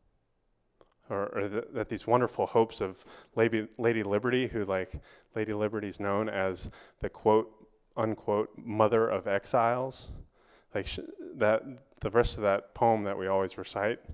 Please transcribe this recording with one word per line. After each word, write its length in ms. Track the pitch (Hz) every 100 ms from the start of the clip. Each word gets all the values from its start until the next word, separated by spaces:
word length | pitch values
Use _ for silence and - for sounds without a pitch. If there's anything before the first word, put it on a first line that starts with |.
| _ _ _ _ _ _ _ _ _ _ -
Or, 180 | 101 98 104
or 120 | 101
th-, 160 | 104 -
that 160 | 123 104
these 200 | 107 -
wonderful 380 | 123 120 - 95
hopes 340 | 117 113 -
of 240 | 95 95 - - - 113
Lady, 320 | 113 113 107 -
Lady 240 | 117 113
Liberty, 460 | 98 104 120 127 120
who, 160 | 117
like, 260 | 98 95 92 - - - _ 113
Lady 160 | 107
Liberty's 480 | 104 107 110 101 90
known 280 | 101 101 110
as 400 | 101 95 90 - - - _
the 80 | 107
quote, 400 | - 110 110 - - - _ _ 120
unquote, 540 | 110 104 - 104 110 -
"Mother 500 | 117 107 107 113 113
of 220 | 98 101
exiles." 800 | 98 - 127 117 123 135 - - - - _ _ _ _
Like, 140 | 101 95
sh-, 100 | - - - 90 -
that, 260 | 107 110 139 123 - _
the 100 | 107
rest 280 | 113 117 -
of 40 |
that 320 | 101 101 -
poem 300 | - 117 110
that 120 | 101 98
we 120 | 95
always 280 | 98 95 -
recite 440 | 92 101 104 - -